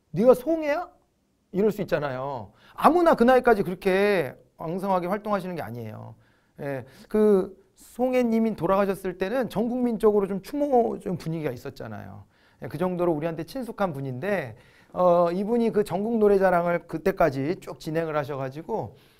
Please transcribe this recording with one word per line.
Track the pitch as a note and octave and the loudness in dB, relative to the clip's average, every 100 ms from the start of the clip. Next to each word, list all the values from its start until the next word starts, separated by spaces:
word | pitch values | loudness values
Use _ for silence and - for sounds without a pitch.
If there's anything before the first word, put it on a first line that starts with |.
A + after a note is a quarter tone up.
| _ | _
네가 | D#3 A#3+ B3 | 2 6 6
송해야? | D4+ D#4+ D4+ D4+ F4 _ _ _ _ _ _ | 4 -2 0 -4 -6 _ _ _ _ _ _
이럴 | F#3 G#3+ | 0 0
수 | G3+ | 0
있잖아요. | E3 D#3+ C#3+ B2+ C3+ C3 G2+ _ _ - | -2 -2 -2 -6 -8 -8 -12 _ _ 2
아무나 | - E4+ E4+ C4+ | 4 6 4 4
그 | |
나이까지 | A#3 B3+ B3+ G#3 | 6 6 4 2
그렇게 | F3+ F#3 G3 F#3 G#3 F#3+ C3 - _ - | 0 -2 0 2 2 0 -2 -8 _ -12
왕성하게 | E3 F#3 G3 F#3 F3 | -8 -6 -2 -2 -2
활동하시는 | G#3 G#3+ G3+ F3+ F3 | -6 -4 -4 -4 -8
게 | |
아니에요. | A2 A#2+ A2 A2 A2+ A#2 _ _ _ - | -10 -10 -12 -14 -16 -20 _ _ _ -12
예, | C#3+ C3+ A2 - - | -8 -8 -10 -20 -4
그 | G#3+ G#3+ G3 F#3+ - _ _ | 2 4 4 2 -8 _ _
송해님이 | - - B3+ B3+ A#3+ A3+ A3+ G3 | -16 -4 0 2 2 2 0 0
돌아가셨을 | E3 G3 G3+ F#3+ F#3+ F3+ | 0 2 2 -2 -6 -4
때는 | F#3+ C4 A3+ | -4 -2 -2
전 | F#3 A#3 | -2 -2
국민적으로 | B3 A#3+ G#3+ G#3+ G#3 G3 | -2 -2 2 4 4 0
좀 | G3 | -4
추모 | - C#4+ D4 B3 A3+ G3+ | -6 -4 2 2 2 -2
좀 | G3 F3+ | -6 -6
분위기가 | E3 E3 D3+ | -6 -6 -6
있었잖아요. | B2 C#3 - B2 G#2 G2 G#2 - _ _ - | -6 -12 -12 -12 -12 -14 -18 -20 _ _ -16
예, | C3 | -12
그 | D3 | -4
정도로 | F#3 F3 F3 | -4 0 0
우리한테 | D3+ E3 D#3+ D#3 | 0 -2 -6 -8
친숙한 | C4+ A3+ B3 G3 | -8 -8 -4 -4
분인데, | C#3 C3+ B2 F3+ G3 B2+ G#2+ _ _ _ | -4 -8 -6 -4 -4 -4 -12 _ _ _
어, | F3+ F3+ F3 E3+ | 2 4 6 4
이분이 | F3+ G#3 A#3+ A3+ | 0 0 0 2
그 | G#3 | 0
전국 | G#3 F3+ G#3+ A#3 | 0 -2 -2 4
노래자랑을 | G#3 G3 F#3+ F3+ E3+ E3+ - | 4 6 4 4 2 -2 -4
그때까지 | D#3+ G3 F#3+ E3 C3+ C3+ F#3+ | -4 -2 2 2 2 -4 -4
쭉 | - F3 | -8 -12
진행을 | E3 D#3 E3 D3+ | -6 -4 -2 -4
하셔가지고, | C3+ C#3 C3+ C#3 F3 G#3+ A#2 - _ | -4 -6 -8 -10 -6 -6 -6 -12 _